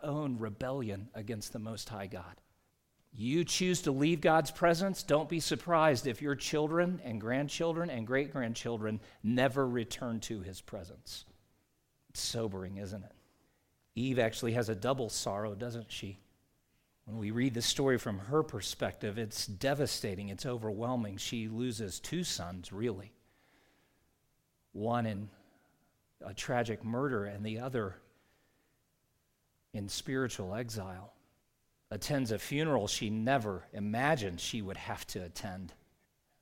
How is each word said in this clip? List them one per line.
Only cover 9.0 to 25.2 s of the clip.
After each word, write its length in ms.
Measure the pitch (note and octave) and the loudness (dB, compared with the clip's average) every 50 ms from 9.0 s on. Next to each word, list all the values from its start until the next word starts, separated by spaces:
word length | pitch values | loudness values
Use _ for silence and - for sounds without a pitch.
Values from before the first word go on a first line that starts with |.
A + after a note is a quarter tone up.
| - - - - | -4 -10 -12 -2
never 460 | - G#2+ B2 B2 C3 C3+ B2 C#3 C3+ B2 | 0 4 6 6 6 6 6 4 2 2
return 520 | A#2+ A#2+ A2 - - - C3 A#2+ A2+ A2 | 2 0 0 -2 -4 -4 -4 -4 -2 -4
to 200 | - - A#2 G#2 | -4 -4 -6 -6
his 200 | F2+ F#2+ F#2 - | -6 -8 -10 -12
presence. 640 | - - A2+ G2 F2 F2 - - - - - - - - - _ _ _ _ _ _ _ _ _ _ _ _ _ _ - | -12 -10 -10 -10 -10 -12 -14 -16 -14 -14 -14 -14 -14 -16 -20 _ _ _ _ _ _ _ _ _ _ _ _ _ _ -12
It's 120 | - - | -8 -6
sobering, 580 | - - - A#2 A2+ G#2 F#2+ F#2 F#2 F#2 G2 G2 | -4 -2 -2 -2 -2 -2 -2 -4 -6 -6 -6 -6
isn't 260 | G2+ F#2 G#2 G2+ F2+ | -6 -6 -6 -8 -10
it? 80 | - - - _ _ _ _ _ _ _ _ _ _ _ _ _ _ _ | -12 -18 -20 _ _ _ _ _ _ _ _ _ _ _ _ _ _ _
Eve 240 | A#2 B2 C3+ B2+ B2+ | -2 0 2 4 4
actually 340 | A2+ A2 - - B2+ A#2 | 4 4 2 0 0 2
has 180 | A2+ B2 A2+ G#2+ | 2 2 2 2
a 40 | A2 | 0
double 360 | F#2+ G#2+ B2 C3+ C3 A#2 G#2 | 0 2 2 2 2 0 -2
sorrow, 440 | - - - A2 G2 G2+ G#2+ G#2+ G2+ | -2 -2 -2 0 0 0 -2 -2 -4
doesn't 380 | G2 A#2+ A#2+ A2+ A#2 G#2+ - | -4 -6 -6 -6 -8 -8 -10
she? 260 | - - - G2 G2 - - _ _ _ _ _ _ _ _ _ _ _ _ _ _ _ _ | -10 -8 -8 -8 -10 -12 -18 _ _ _ _ _ _ _ _ _ _ _ _ _ _ _ _
When 140 | G#2+ G#2+ A2+ | -10 -6 -4
we 120 | G#2 G#2 | -2 0
read 240 | A2 A#2+ B2+ C#3 A2 | 2 2 2 2 2
the 80 | A#2 | 2
story 360 | - - - - C#3 C3+ B2+ A2+ | 0 2 2 4 4 4 4 4
from 200 | - A#2+ G2+ F#2+ | 2 -2 -4 -4
her 240 | G2 A2 C#3+ D#3 | -2 2 4 4
perspective, 760 | D3+ D#3 - G#2 F#2 - - - A#2+ G2 - - A#2+ G#2+ G2 A#2 | 4 2 -2 -6 -6 -6 -4 -2 -2 -2 -2 -2 -4 -4 -2 -4
it's 280 | A2+ G#2 - - - | -4 -4 -4 -6 -6
devastating, 840 | - G2+ F2+ - C3+ C#3+ C#3+ C#3 A2+ - - - G#2+ F#2+ F#2+ G2+ G2 | -6 -4 -2 0 2 2 2 2 0 0 -2 -2 -2 -2 -4 -4 -6
it's 160 | G2 - - | -6 -6 -4
overwhelming. 720 | C3+ B2 A#2 G#2+ A2 G2+ G#2 A#2 B2 B2+ B2 A2 G#2 G2 G2 | -4 -4 -2 -2 -2 -2 0 0 0 0 0 -2 -2 -4 -6
She 300 | - - B2+ A#2 A2 A2 | -6 -4 -4 -2 -2 -2
loses 520 | A2 A2+ B2 B2+ A2 A2 A2 F#2 - - | -2 -2 -2 -2 -2 -2 -4 -6 -6 -8
two 240 | - - D3+ F3 F3 | -6 -4 -4 -2 -2
sons, 480 | - - - E2+ F2 F#2 F2+ E2+ - | -2 -2 -4 -4 -6 -6 -8 -10 -10
really. 400 | G2 G2 A#2 A#2+ G2 F#2+ G2 G2+ - _ _ _ _ _ _ _ _ _ _ _ _ _ _ _ _ _ _ _ _ _ _ _ _ _ _ _ _ _ _ _ | -6 -2 -2 -2 -2 -4 -8 -14 -18 _ _ _ _ _ _ _ _ _ _ _ _ _ _ _ _ _ _ _ _ _ _ _ _ _ _ _ _ _ _ _
One 340 | - G2+ G#2+ A2+ A#2 A#2+ A2+ | -6 -4 0 0 2 2 0
in 220 | A2 G#2 G2 | 0 -2 -4